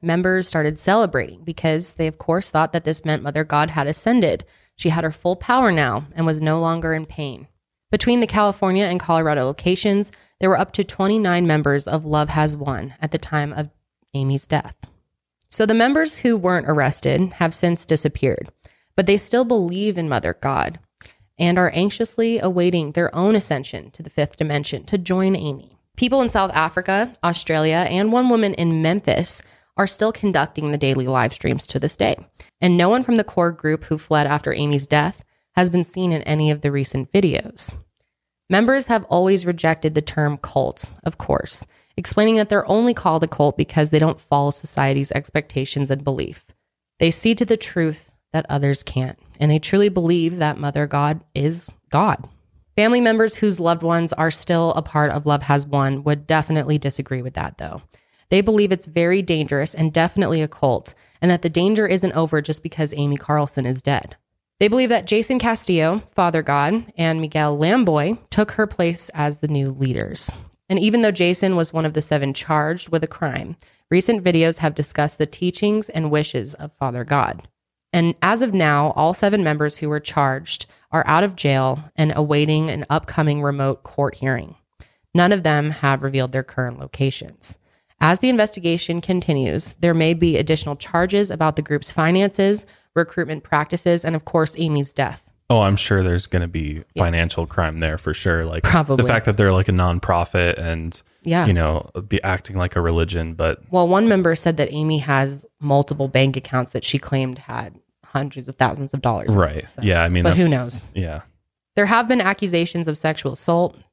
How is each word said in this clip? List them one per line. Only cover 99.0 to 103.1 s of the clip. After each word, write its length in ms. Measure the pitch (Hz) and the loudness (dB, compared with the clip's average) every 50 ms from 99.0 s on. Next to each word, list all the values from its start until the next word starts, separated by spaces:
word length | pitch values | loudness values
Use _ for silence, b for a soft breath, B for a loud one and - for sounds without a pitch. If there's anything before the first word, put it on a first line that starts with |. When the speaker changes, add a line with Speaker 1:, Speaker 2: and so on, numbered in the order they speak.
| 123 123 | 2 2
Speaker 2:
fact 180 | 117 110 - | 2 2 2
that 120 | 113 98 104 | 0 2 4
they're, 160 | 104 95 92 | 4 4 4
like, 140 | 95 95 - | 4 2 2
a 40 | |
nonprofit 840 | 92 90 90 90 87 87 - - 90 85 85 - - 92 87 87 - - | 2 2 2 2 0 0 0 0 0 0 0 0 0 0 0 0 0 -2
and, 420 | 85 82 82 82 82 82 - - - _ _ _ - | -4 -4 -4 -6 -6 -8 -10 -14 -16 _ _ _ -4
Speaker 1:
Yeah. 220 | 165 165 180 175 | -2 0 2 4
Speaker 2:
you 80 | 107 92 | 4 4
know, 360 | 85 80 76 80 78 - - - - 104 104 | 4 2 2 0 -2 -4 -8 -10 -12 -6 -4
be 140 | - - - | -2 -2 0
acting 340 | - 90 87 - - 95 95 | -2 -4 -4 -6 -6 -4 -2
like 180 | 90 87 - | -2 -2 0
a 60 | 90 | 0
religion, 520 | 85 85 82 82 82 87 | 0 0 2 0 0 0